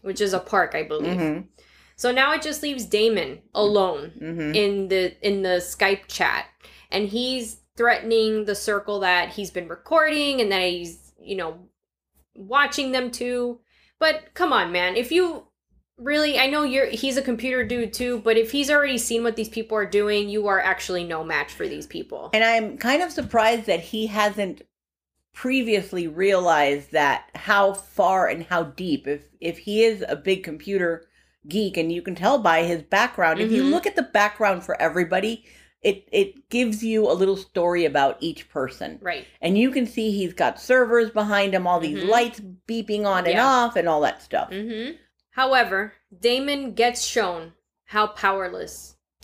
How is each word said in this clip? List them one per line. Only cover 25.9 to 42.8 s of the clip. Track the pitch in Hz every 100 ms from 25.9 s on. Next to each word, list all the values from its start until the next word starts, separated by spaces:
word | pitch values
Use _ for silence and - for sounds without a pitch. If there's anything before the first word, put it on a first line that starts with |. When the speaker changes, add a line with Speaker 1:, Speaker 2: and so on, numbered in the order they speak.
| 180 170
Speaker 2:
realized | 156 190 190 175 156 143 143 139
that | 156 143 123 -
how | - - 202 196
far | 196 - - 185 190 180
and | 170
how | 160 175
deep, | 160 - 180 135 135
if, | 147 - _
if | 165 170
he | - 214
is | 226 208 -
a | 151
big | 190 190
computer | 190 156 - 196 175 165 - _ _ _ 147
geek, | 190 196 180
and | 165
you | 170
can | 180
tell | 170 190 277
by | 196 165
his | 170 170
background, | 147 190 247 - 165 160
if | 220
you | 226
Speaker 1:
Mm-hmm. | 269
Speaker 2:
look | 339 415
at | -
the |
background | 262 208 208 - 208 180
for | - -
everybody, | 160 170 170 185 214 226 - - _ _
it, | - - _
it | 214 196 - _
gives | 240 247 214
you | 226 220 208
a |
little | 170 190 190
story | - 185 175 175
about | 160 143 139 -
each | 160 156 -
person. | 151 131 - - -
Speaker 1:
Right. | - 156 - _
Speaker 2:
And | 170 202
you | 254
can | 262 226
see | - 220
he's | 202 180
got | - 139 -
servers | - 254 233 233 220
behind | 214 208 202 202
him, | 190 180
all | 175
these | 160 151
Speaker 1:
Mm-hmm. | 185
Speaker 2:
lights | 233 240 220 196 185 -
beeping | 226